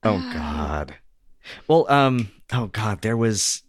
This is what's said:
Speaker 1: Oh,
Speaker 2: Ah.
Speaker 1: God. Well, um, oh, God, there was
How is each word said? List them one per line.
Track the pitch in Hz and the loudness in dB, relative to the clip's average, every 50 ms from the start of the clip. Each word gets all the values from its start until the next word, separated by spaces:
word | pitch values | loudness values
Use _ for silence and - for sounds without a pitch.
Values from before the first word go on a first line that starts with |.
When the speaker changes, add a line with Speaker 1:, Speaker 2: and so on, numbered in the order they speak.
| - | 0
Speaker 1:
Oh, | 110 107 95 | 0 0 0
Speaker 2:
Ah. | 87 - 80 | -2 -6 -8
Speaker 1:
God. | 80 76 76 76 76 76 73 73 76 73 71 - - _ - _ _ _ - - _ _ - - - - - | -8 -6 -6 -4 -4 -4 -4 -4 -4 -6 -8 -12 -20 _ -20 _ _ _ -20 -20 _ _ -20 -20 -20 0 2
Well, | 151 165 156 - | 4 4 4 4
um, | 139 143 139 135 131 123 117 98 - _ - _ - | 4 4 4 4 2 0 -2 -4 -8 _ -14 _ -4
oh, | 123 120 101 | -2 -2 -2
God, | - - 110 110 104 87 | -4 -4 -2 -2 -4 -2
there | - 110 117 117 | -2 -2 0 2
was | 117 113 110 98 - - - - _ | 2 2 2 0 -2 -2 -4 -4 _